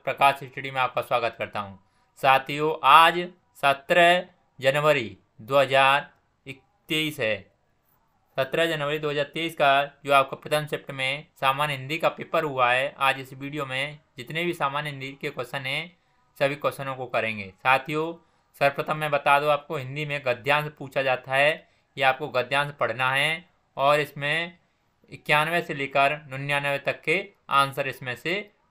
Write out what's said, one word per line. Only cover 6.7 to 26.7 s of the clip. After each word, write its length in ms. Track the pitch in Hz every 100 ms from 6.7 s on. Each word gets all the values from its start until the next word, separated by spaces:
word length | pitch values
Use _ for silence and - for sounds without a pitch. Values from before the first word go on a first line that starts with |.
| _ -
तेईस 320 | 156 156 147
है। 320 | 110 104 - _ _ _ _ _ _ _ _ -
सत्रह 300 | 131 165 165
जनवरी 320 | 156 143 156
दो 120 | 151
हज़ार 140 | 147
तेईस 300 | 143 160 165
का 300 | 160 143 139
जो 280 | 143 - 139
आपका 240 | 139 135 -
प्रथम 300 | - 151 151
शिफ्ट 240 | 147 -
में 360 | 135 131 143 - _
सामान्य 360 | 135 135 151 135
हिंदी 220 | 131 156
का 100 | 156
पेपर 360 | - - 170
हुआ 280 | 156 127 120
है, 220 | 123 139 135
आज 220 | 135 135
इस 120 | 131
वीडियो 340 | 135 139 147 135
में 340 | 131 147 147 _ -
जितने 280 | 123 156
भी 100 | 175
सामान्य 360 | 165 143 143 151
हिंदी 280 | 139 135 139
के 100 | 147
क्वेश्चन 280 | 139 120 139
हैं, 380 | 131 147 175 _ _ _ _ -
सभी 160 | 139
क्वेश्चनों 420 | 143 135 131 135 131
को 100 | 123
करेंगे। 480 | 117 110 107 95 -
साथियों, 720 | 131 131 139 151 165 165 _ _ _ -
सर्वप्रथम 380 | 139 147 156 156
मैं 140 | 151
बता 300 | 143 147 143
दूं 100 | 151
आपको, 260 | 147 - 156
हिंदी 300 | 127 143 147
में 160 | 143 131
गद्यांश 460 | 117 131 147 147 -
पूछा 240 | 135 143
जाता 320 | 135 127 -
है, 340 | 135 147 170 - _ _ 139
ये 60 |
आपको 240 | 135 131 147
गद्यांश 440 | 127 120 139 147
पढ़ना 400 | - 117 120 131
है 360 | 135 151 165 - _ _ -
और 240 | 139 151
इसमें 600 | 143 143 143 160 175 180 _ _ _ _ _
इक्यानवे 500 | - - 151 156 175
से 120 | 170
लेकर 480 | 143 135 139 139 151
निन्यानवे 560 | 147 135 139 143 143